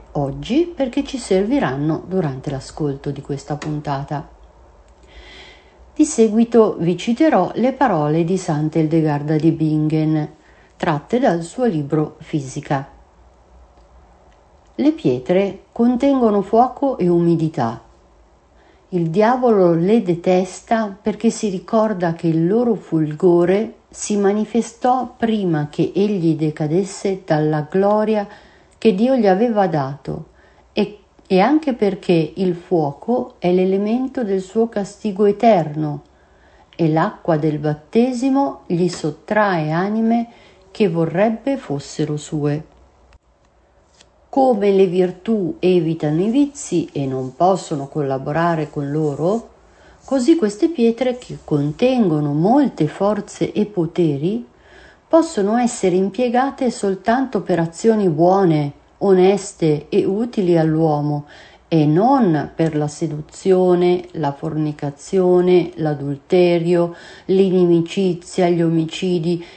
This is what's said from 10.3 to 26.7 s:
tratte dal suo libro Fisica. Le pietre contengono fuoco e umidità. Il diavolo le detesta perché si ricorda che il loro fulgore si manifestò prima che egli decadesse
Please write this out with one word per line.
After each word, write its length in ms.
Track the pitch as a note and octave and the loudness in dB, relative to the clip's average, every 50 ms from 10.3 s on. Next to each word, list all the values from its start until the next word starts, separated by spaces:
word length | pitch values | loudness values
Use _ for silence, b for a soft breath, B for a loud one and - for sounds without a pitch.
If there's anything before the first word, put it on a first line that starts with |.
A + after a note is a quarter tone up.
| b b b b b b b b b | b b b b b b b b b
tratte 440 | - - F3+ D#3+ D3 - - - B3 | -6 -4 -2 -2 -4 -4 -4 -2 0
dal 220 | C4+ A#3+ E3+ E3+ | 2 2 0 0
suo 220 | E3 E3 - - B3+ | -4 -8 -6 -2 -2
libro 540 | A#3 F3+ D3+ C#3+ C#3 - D#3 D3+ D3 - - | 0 0 -2 -2 -2 -2 -2 -2 -2 -6 -12
Fisica. 680 | - - - D#3 C3+ C3 - D3 C#3 - D3+ C3+ C3+ - - - - _ _ _ _ _ _ _ _ _ _ - - _ _ _ _ _ _ - - _ _ _ _ _ _ _ _ _ _ _ _ _ _ | -12 -8 -6 -6 -6 -6 -10 -12 -8 -6 -6 -6 -6 -8 -14 -20 -20 _ _ _ _ _ _ _ _ _ _ -20 -20 _ _ _ _ _ _ -20 -20 _ _ _ _ _ _ _ _ _ _ _ _ _ _
Le 160 | - A#3 D4 | -2 0 0
pietre 680 | D#4 - - D#3 B2 B2 B2 - F3+ F#3 G3 G3 F#3+ - - _ | 0 0 0 -2 -2 -2 -2 0 0 2 0 0 -4 -8 -16 _
contengono 720 | _ - A#3 A#3+ B3+ A#3+ C4+ C#4 C#4 C4 A#3+ A3 G#3 G3+ | _ 0 0 0 2 2 2 2 2 2 2 2 2 0
fuoco 560 | G3 G3+ - A3+ B3 B3 B3 - - C#4 B3+ - | 0 2 2 4 4 2 0 -2 -2 -2 0 0
e 100 | - F3 | 0 2
umidità. 720 | F3 E3+ E3+ E3+ E3+ D#3 D#3+ D#3 - - B2+ A#2 G2+ - - - _ _ _ _ _ _ _ _ _ _ _ _ b b b b b b b b | 2 4 4 2 2 2 0 -2 -2 -2 -4 -4 -4 -8 -14 -20 _ _ _ _ _ _ _ _ _ _ _ _ b b b b b b b b
Il 200 | - F3 E3+ E3 | -4 -2 -2 0
diavolo 640 | D#3+ G3+ G#3 A3 B3+ C4 B3 B3 A3+ G3 F#3 F3 E3+ | 2 2 2 4 2 2 2 2 4 4 4 4 4
le 300 | E3 E3+ F#3 A3 A#3+ G3 | 2 2 2 2 2 2
detesta 920 | F3+ E3+ E3 - F#3 F3+ F3+ F#3+ F#3 - - - - A#3 A3+ A3 G3+ G3 - | 0 -2 -2 0 2 2 2 2 -2 -6 -14 -6 -4 -2 -2 -2 -6 -10 -6
perché 280 | - G#3+ G3+ G#3 - A3+ | -6 -6 -4 0 0 -2
si 180 | A3 - - G#3+ | 0 0 -4 -4
ricorda 640 | F3+ F#3 E3+ - - A3 G#3+ A3 G#3+ F3+ F3 E3+ | -4 -6 -6 -2 0 0 0 0 0 -2 -2 -2
che 160 | E3 E3 - E3+ | -2 -2 -2 0
il 180 | D#3+ D#3+ E3 | 0 2 2
loro 300 | F3 G3+ A#3 B3 A#3+ A3 | 2 2 2 2 0 0
fulgore 1000 | F3 - - - D#3+ D#3 D3 D3+ D3 - F#3 E3+ E3+ F3 E3+ F#3+ G3+ A3+ A3 - - _ _ | -2 -4 -4 -2 -2 -2 -2 -2 2 2 4 4 4 4 4 2 0 0 -4 -8 -16 _ _
si 280 | - - - - G#3+ G3+ | -16 -14 -8 -4 -2 0
manifestò 960 | G3+ G3 G#3 G#3+ G#3+ G#3+ - A#3 A3+ - - - - B3 B3 B3+ A#3+ A#3+ - | 2 2 0 0 -2 -2 -2 -2 -4 -4 -6 -4 0 0 0 0 -2 -6 -6
prima 540 | - - A#3 A3 G#3+ G3 F3+ D#3+ D3+ D3 D3+ | -4 -2 -2 -2 -2 0 0 0 -2 -2 -4
che 240 | - - E3 - - | -2 -2 -2 -2 0
egli 400 | F3 G3+ G#3 G#3 F#3+ E3 E3+ D#3 | 0 0 0 0 0 0 0 0
decadesse 840 | C#3+ D#3 D#3 D3+ - D#3+ D3 | 0 -2 -4 -4 -4 -4 -2